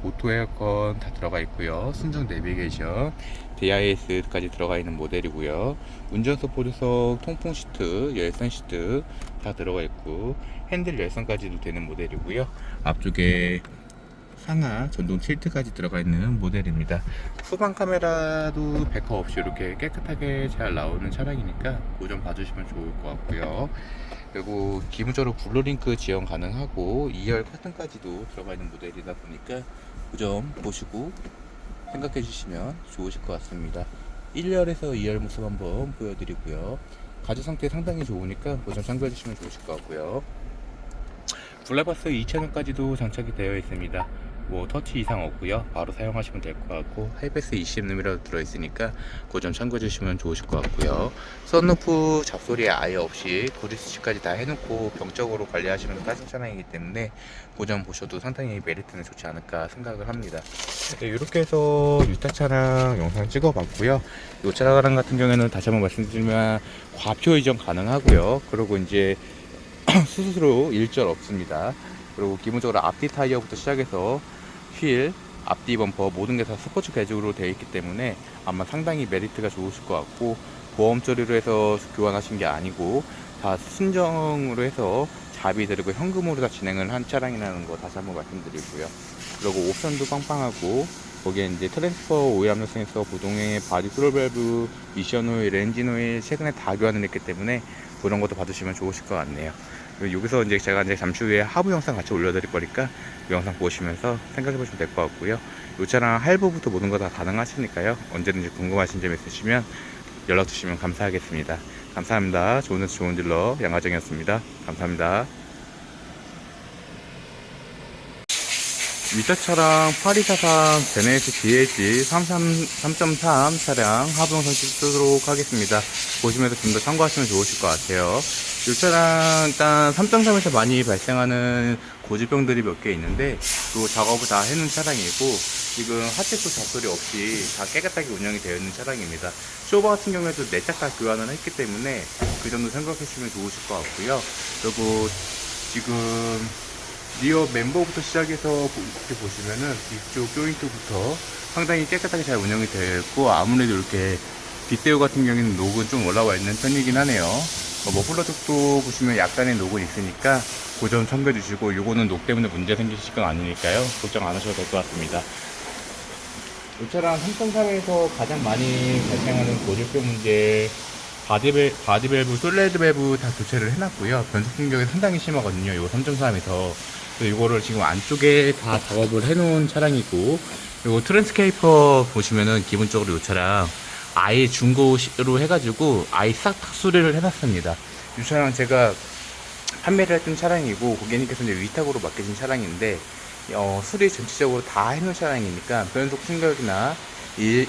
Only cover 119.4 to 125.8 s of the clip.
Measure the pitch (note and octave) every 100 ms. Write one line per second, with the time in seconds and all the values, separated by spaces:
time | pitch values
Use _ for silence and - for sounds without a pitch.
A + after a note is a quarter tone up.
119.4 | - E3+ D#3+ D#3 D#3 D3+ G3 G3+ G#3 F#3+
120.4 | E3+ D#3+ D#3 D3+ C3+ G#2 A2+ C3 C3 -
121.4 | G#2+ B2+ C3 G#2+ G2+ B2 C3 E3+ E3+ F3
122.4 | E3+ E3 D#3+ - D3 D#3 E3 D3+ E3 C#3
123.4 | D3 D#3+ - B2 G#2+ A2+ D3 D#3 D#3+ D#3
124.4 | C#3+ C#3 C3+ - D3 C#3+ C#3 C#3 D3 C#3+
125.4 | C#3+ A#2 G2 G#2+